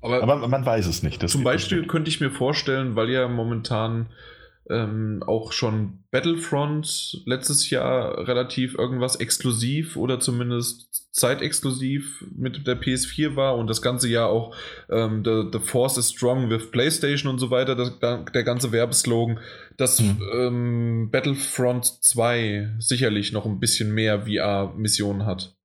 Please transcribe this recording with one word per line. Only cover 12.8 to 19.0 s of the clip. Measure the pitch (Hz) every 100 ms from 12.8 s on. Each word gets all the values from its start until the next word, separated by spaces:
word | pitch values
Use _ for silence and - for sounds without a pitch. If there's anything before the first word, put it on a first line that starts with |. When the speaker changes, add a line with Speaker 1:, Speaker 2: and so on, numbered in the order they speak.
| -
Speaker 1:
S | 127 -
vier | - 151
war | 139 135 123
und | 110
das | 110
ganze | 123 123 123
Jahr | 117 113
auch, | 110 113 - - - -
ähm, | 113 113 110
the, | 107 110 95
the | 110
Force | - 127 131 135
is | 117
strong | - 123 131 123
with | 110 110
PlayStation | 117 135 160 147 143 139
und | 131
so | 127
weiter, | 123 131
das, | 127 123 120
der | 120 120 - -
ganze | 117 123 127
Werbeslogan, | 113 120 127